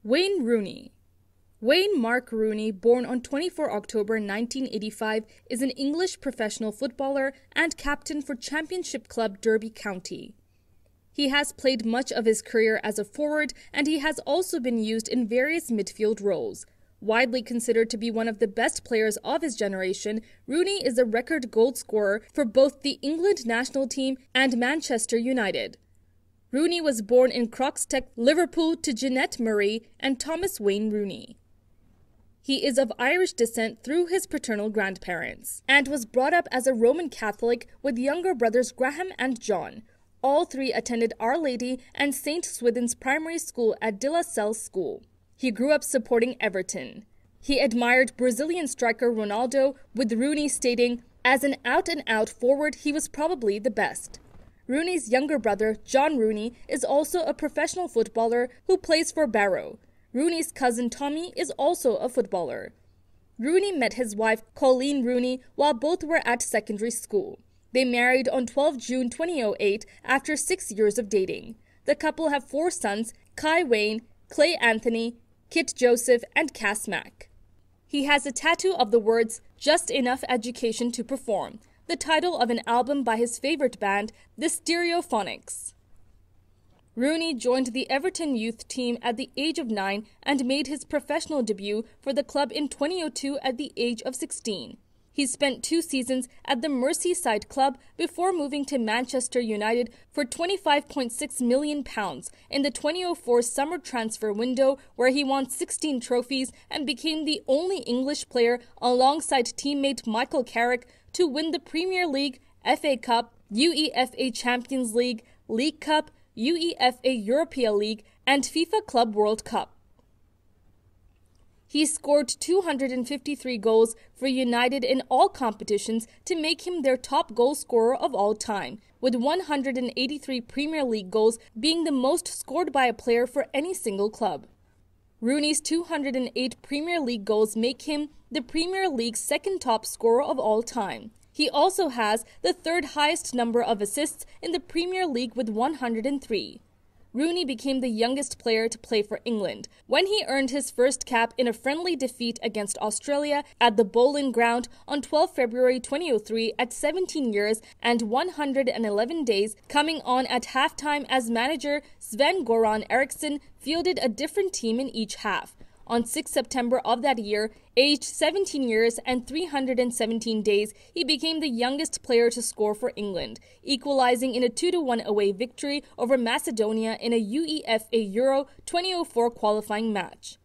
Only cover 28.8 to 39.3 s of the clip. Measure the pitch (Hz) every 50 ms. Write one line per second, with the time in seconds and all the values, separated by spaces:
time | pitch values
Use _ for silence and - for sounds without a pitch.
28.8 | - 311 254 214 262 269 254 254 285 - - - 233 220 214 208 202 202 220 226
29.8 | 226 - _ _ - 269 269 269 - 285 320 330 370 381 - - 214 202 196 208
30.8 | 214 214 208 208 208 196 160 - - - - _ _ _ _ _ _ _ _ _
31.8 | _ _ _ _ _ _ _ _ _ _ _ _ _ - 269 - - 285 233 262
32.8 | 269 220 - - 240 269 330 359 370 349 - - 233 233 - - 226 226 226 _
33.8 | - 240 294 349 349 330 359 381 - - - - - - 220 208 208 220 202 214
34.8 | 196 190 190 180 - - 180 160 - - - - - - - - _ - 269 285
35.8 | 277 269 294 277 226 - - 247 262 294 339 349 339 - - 254 233 262 262 220
36.8 | 226 233 285 339 349 285 - - 226 214 202 - - 233 240 240 - - - _
37.8 | - 277 233 233 254 277 294 349 349 381 349 233 233 226 214 247 254 247 - -
38.8 | 262 262 285 311 370 370 - - 247 262